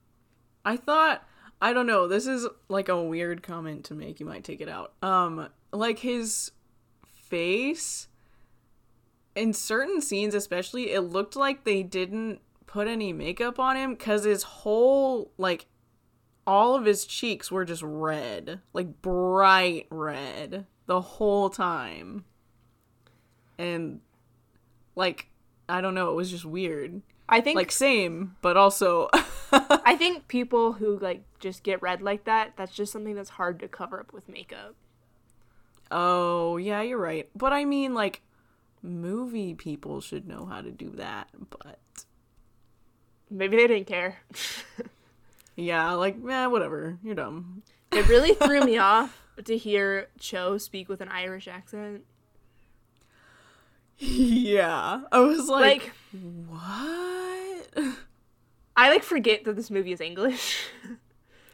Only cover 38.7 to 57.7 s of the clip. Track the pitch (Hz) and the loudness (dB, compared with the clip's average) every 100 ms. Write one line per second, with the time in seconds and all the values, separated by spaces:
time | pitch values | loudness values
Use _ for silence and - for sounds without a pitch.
38.7 | _ 175 175 170 214 254 226 190 160 160 | _ -12 -10 -6 -6 -6 -6 -8 -8 -10
39.7 | 147 151 143 - 147 185 - 180 - - | -10 -10 -12 -10 -12 -12 -14 -14 -14 -14
40.7 | - - - - 101 - - - - - | -14 -14 -12 -12 -12 -14 -18 -20 -20 -20
41.7 | - _ - - _ _ _ _ _ _ | -20 _ -20 -20 _ _ _ _ _ _
42.7 | _ _ _ _ _ - 196 190 220 240 | _ _ _ _ _ -14 -6 2 4 6
43.7 | 214 196 180 180 185 - - - - - | 4 -2 -4 -6 -8 -16 -12 -10 -10 -14
44.7 | - 233 _ _ _ _ _ _ - 170 | -16 -16 _ _ _ _ _ _ -8 -2
45.7 | 165 165 175 196 202 247 262 254 240 - | 0 0 0 0 -2 -4 -2 0 0 0
46.7 | 151 160 175 220 190 117 160 180 185 - | -4 -8 -8 -8 -6 -6 -10 -14 -16 -20
47.7 | _ _ 349 208 240 311 440 294 285 269 | _ _ 4 8 10 8 6 6 6 4
48.7 | 226 196 220 254 - _ - 208 226 220 | 6 6 6 2 -6 _ -14 -6 -6 0
49.7 | 202 196 196 196 _ - 185 180 202 - | 0 0 -2 -6 _ -10 -6 -4 -4 -6
50.7 | 196 185 190 190 185 185 190 190 180 - | -12 -10 -12 -10 -8 -8 -10 -14 -18 -16
51.7 | 208 208 202 - _ _ _ _ _ _ | -14 -12 -14 -18 _ _ _ _ _ _
52.7 | _ _ _ _ _ _ _ _ _ _ | _ _ _ _ _ _ _ _ _ _
53.7 | _ _ _ 262 254 247 233 226 202 170 | _ _ _ 0 4 6 4 4 4 4
54.7 | 156 82 214 277 254 254 320 285 269 269 | 0 -2 -4 2 6 8 6 2 6 6
55.7 | 277 - - - 190 175 175 165 165 175 | 6 0 -16 -18 -16 -14 -14 -14 -14 -10
56.7 | 202 294 339 359 370 370 370 381 370 - | -8 -8 -8 -8 -8 -8 -8 -10 -12 -8